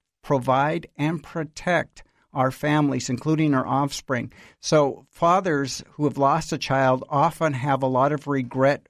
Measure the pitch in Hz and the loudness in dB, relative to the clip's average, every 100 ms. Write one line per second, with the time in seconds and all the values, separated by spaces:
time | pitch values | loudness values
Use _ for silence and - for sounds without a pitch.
0 | _ _ - 139 123 131 147 170 - - | _ _ -4 -2 0 0 0 -2 -8 -4
1 | 151 165 - 170 151 - 185 170 - - | -4 -4 -8 -8 -8 -8 -2 -2 -2 -12
2 | - _ _ 139 131 - 151 151 143 131 | -20 _ _ -2 -2 -2 0 2 2 -2
3 | 131 123 156 156 156 135 120 135 139 - | -4 -4 0 0 2 2 0 -2 -2 -6
4 | - 123 120 - - _ - 156 135 - | -6 -4 -6 -14 -20 _ 0 2 2 -2
5 | _ - 170 185 185 143 135 - - - | _ -2 2 2 2 -2 -2 -8 -14 -4
6 | 147 131 139 160 - 156 - 135 131 127 | -2 2 2 2 -2 -6 -2 2 2 2
7 | - 147 165 - 160 131 143 131 131 127 | 0 0 0 2 -2 0 0 0 0 2
8 | 143 147 143 139 123 131 135 143 - | 2 0 -2 -4 -2 2 2 2 -4